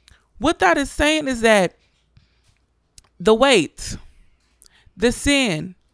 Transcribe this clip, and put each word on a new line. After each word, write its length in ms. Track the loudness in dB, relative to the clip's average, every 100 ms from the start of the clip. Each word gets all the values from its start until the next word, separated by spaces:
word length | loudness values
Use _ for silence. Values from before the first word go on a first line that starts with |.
| _ _ _ -4
What 220 | -4 0
that 180 | 0 0
is 100 | -2
saying 380 | -2 -2 -2 -4
is 140 | -2
that 360 | 2 2 2 -6 _ _ _ _ _ _ _ _ _ _ _ -20 _ _
the 160 | 0
weight, 640 | 2 4 2 0 -8 -14 -14 -18 _ _ _ _ _ _ _ _ -2
the 140 | -2
sin, 640 | 0 -2 0 0 -4 -8 -16 _